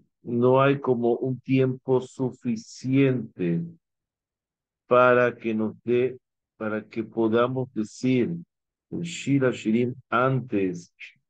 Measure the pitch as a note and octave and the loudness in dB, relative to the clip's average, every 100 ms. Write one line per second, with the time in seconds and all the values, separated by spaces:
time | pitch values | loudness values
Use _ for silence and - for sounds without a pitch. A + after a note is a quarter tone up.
0 | _ _ - A#2+ B2 C3 C#3 C#3+ C3+ A#2+ | _ _ -6 0 4 4 4 2 0 0
1 | A#2 A#2+ C3 B2+ - C3 C3 C3 - B2+ | 0 -2 -4 -6 0 0 2 -2 -2 -2
2 | B2+ - B2+ - B2+ A2+ - - B2+ C3+ | -2 -6 -6 -6 -6 -6 -8 -10 -2 2
3 | C3+ B2 - - F2 E2+ E2+ - _ _ | 2 0 -6 -6 -2 -2 -4 -14 _ _
4 | _ _ _ _ _ _ _ _ - B2 | _ _ _ _ _ _ _ _ 0 4
5 | B2+ B2 B2 A#2 A2+ A2 G#2+ - A#2 B2 | 6 6 2 0 -4 -2 -4 -4 -2 0
6 | B2+ B2+ _ _ _ - G#2+ G#2+ G#2+ A2+ | 0 -4 _ _ _ -10 -6 -6 -8 -8
7 | A2 - A2+ A2+ B2 C3 B2+ - G#2+ - | -6 -2 2 2 2 -2 -6 -6 -8 -4
8 | B2+ B2+ G2 E2+ - _ _ _ - F2+ | 0 2 0 -4 -12 _ _ _ -12 -10
9 | E2+ - - C#3 C3 A2+ A2 A2+ B2 B2+ | -8 -6 0 2 2 -2 0 0 0 -4
10 | - A#2 C3 C3 - G#2 F#2+ F2 - - | -4 0 0 0 -2 -2 -2 -4 -14 -20
11 | - _ | -20 _